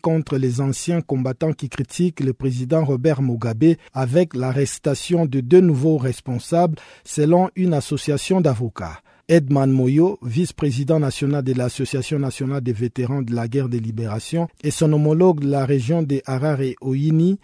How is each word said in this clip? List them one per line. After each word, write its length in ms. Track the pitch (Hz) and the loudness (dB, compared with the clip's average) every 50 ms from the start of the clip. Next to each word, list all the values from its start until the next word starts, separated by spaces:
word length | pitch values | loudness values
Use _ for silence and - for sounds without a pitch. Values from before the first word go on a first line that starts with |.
contre 360 | - 165 160 160 147 - 147 131 | 0 0 0 0 0 -2 -2 -2
les 220 | 131 127 120 127 | 0 0 0 -2
anciens 400 | 139 135 131 - - 170 170 170 | -2 -2 -2 -4 -4 -2 -2 -2
combattants 540 | - - 143 131 127 127 127 - 160 160 151 | -2 -2 -2 -2 -2 -4 -4 -2 -2 -4 -2
qui 160 | - 147 123 | -4 -8 -8
critiquent 500 | - - 131 - - - 175 180 156 - | -6 -8 -8 -6 -2 -2 -2 0 0 -2
le 140 | 139 131 120 | -2 -2 -2
président 500 | - 131 135 123 123 127 123 160 160 160 | -2 -4 -4 -4 -4 -2 0 0 0 2
Robert 380 | 135 135 123 127 160 147 123 | 0 0 0 0 0 0 0
Mugabe 540 | 139 127 120 113 123 117 113 110 151 165 160 - - - - | 0 -2 -2 -2 -4 -4 0 2 4 4 4 2 -2 -8 -6
avec 400 | 131 131 120 131 175 180 160 - | -4 -4 0 2 2 0 0 -2
l'arrestation 880 | 123 127 131 127 143 139 - - - - - 139 - - - 175 170 165 | -4 -4 -2 0 -2 -2 -2 -4 -4 -4 -2 -2 -2 -2 -2 0 0 0
de 140 | 139 135 135 | 0 0 -2
deux 220 | 123 123 170 185 | 2 6 6 8
nouveaux 360 | 185 170 147 123 139 160 160 143 | 8 6 4 2 2 2 2 2
responsables, 800 | 123 131 117 - - 135 123 117 - - 170 165 180 175 156 - - - - - _ | 0 -2 -4 -4 -6 -6 -6 -6 -4 -2 2 2 2 2 0 -4 -10 -16 -20 -20 _
selon 440 | - - 156 147 151 170 175 185 185 - | -8 -4 0 2 4 4 4 4 2 0
une 180 | 180 185 180 160 | -2 0 0 0
association 680 | 143 - - 151 135 - 151 143 135 - - 185 190 | 0 -2 -2 -6 -4 -2 -2 -2 -2 -2 0 0 2
d'avocats. 580 | 165 147 123 107 123 110 - - 92 82 80 - - _ _ _ _ - | 2 2 2 0 -2 -6 -6 -8 -10 -12 -12 -14 -20 _ _ _ _ 4
Edman 440 | 165 170 143 131 143 139 135 135 | 4 4 4 4 2 2 4 4
Moyo, 480 | 131 131 127 127 139 151 170 185 208 - | 4 4 2 4 4 4 4 2 0 -4
vice-président 760 | - 120 110 160 180 - - - 160 147 120 131 143 131 160 156 | -8 -4 -2 -2 -2 -2 -4 -4 -2 -2 -2 -2 0 0 2 2
national 440 | 147 135 - - 143 139 143 143 131 | 2 0 -2 -2 -2 -2 0 0 0
de 100 | 131 131 | -2 -2
l'Association 680 | 127 123 123 - - 131 - - 135 127 - 156 143 | -2 -2 -4 -4 -4 -4 -4 -4 -6 -4 -4 -4 -2
nationale 420 | 139 131 - - 135 131 139 139 | -2 -4 -4 -6 -6 -4 -4 -4
des 120 | 123 127 117 | -4 -4 -4
vétérans 500 | 104 123 117 - 127 123 120 139 139 131 | -2 -4 -4 -4 -4 -4 -2 -2 -4 -4
de 100 | 113 120 | -4 -4
la 140 | 117 117 117 | -4 -4 -4
guerre 220 | 117 139 131 123 | -2 -2 -2 -2
de 100 | 120 120 | -2 -4
libération, 680 | 110 113 107 110 117 107 107 113 - - 165 170 170 160 - _ - | -4 -6 -6 -6 -6 -6 -6 -6 -6 -4 -4 -4 -4 -4 -6 _ -6
et 60 | 151 | -4
son 240 | - - 160 151 151 | -2 2 2 2 4
homologue 460 | 151 151 151 156 165 185 185 165 147 | 4 2 2 4 4 4 4 4 2
de 100 | 143 139 | 0 -2
la 160 | 139 139 135 | 0 0 0
région 380 | 127 143 135 117 120 165 170 160 | 0 0 0 0 0 0 0 0
des 180 | 139 143 135 - - | 0 -2 -4 -4 -4
Harare 480 | 131 131 147 156 147 135 135 131 - - | -4 -2 -2 -2 -2 -2 -2 -4 -6 -6
Oyini, 600 | - 135 131 139 143 156 156 160 170 185 196 202 | -4 -4 -2 0 0 2 2 4 4 2 2 -2